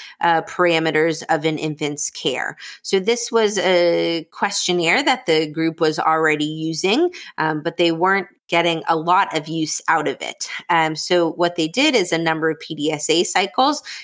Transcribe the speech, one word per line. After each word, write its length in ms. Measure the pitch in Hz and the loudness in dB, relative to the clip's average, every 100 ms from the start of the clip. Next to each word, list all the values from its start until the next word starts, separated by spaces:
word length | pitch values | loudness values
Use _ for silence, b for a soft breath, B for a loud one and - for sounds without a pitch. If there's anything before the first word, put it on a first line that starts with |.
| B B | B B
uh, 220 | 170 160 | 2 2
parameters 800 | 160 - 175 160 160 156 165 156 - | 0 0 2 2 2 2 2 0 -2
of 160 | 160 156 | 0 0
an 120 | 156 | -2
infant's 540 | 156 151 147 147 - | -4 -4 -4 -4 -6
care. 440 | - 156 131 - - B B | -4 -4 -4 -6 -10 B B
So 160 | - 196 | -2 0
this 320 | 185 233 - | 2 -2 0
was 260 | 226 214 208 | 2 2 2
a 720 | 175 180 175 170 170 170 160 | 2 4 4 2 0 -2 -6
questionnaire 720 | - 202 - - 175 165 214 | -6 -4 -2 -2 0 2 2
that 240 | 285 254 - | 2 0 2
the 220 | 156 156 | 2 0
group 340 | 151 160 160 | -2 -2 0
was 160 | 156 156 | 0 2
already 480 | 151 160 156 151 151 | 0 2 2 0 -2
using, 680 | 160 160 160 185 247 349 B B - | -4 -6 -2 0 2 0 B B -4
um, 240 | 156 151 | -2 -2
but 140 | 160 165 | -4 0
they 140 | 170 | 0
weren't 360 | 160 185 196 180 _ - | 2 0 0 -2 _ -2
getting 340 | 170 170 160 - | 0 2 0 0
a 80 | 165 | 0
lot 400 | 170 180 180 156 | 2 2 2 -2
of 120 | 156 | -4
use 340 | 160 156 - - | -4 -4 -4 0
out 200 | 160 147 | 0 0
of 100 | - | -4
it. 260 | - - - B - | -10 -10 -10 B 0
Um, 260 | 170 160 156 | 2 2 -2
so 360 | - 180 170 | 0 2 2
what 240 | 165 175 175 | 2 0 0
they 120 | 160 | -2
did 280 | 240 302 247 | 2 2 2
is 160 | 180 | 2
a 80 | 165 | 0
number 320 | 165 160 160 | 0 0 -2
of 80 | 156 | -4
P 160 | - 156 | -8 -4
D 160 | 147 | -2
S 180 | 151 - | -2 0
A 140 | 165 | 2
cycles 580 | - 185 196 - 269 285 B B | 2 0 0 2 2 0 B B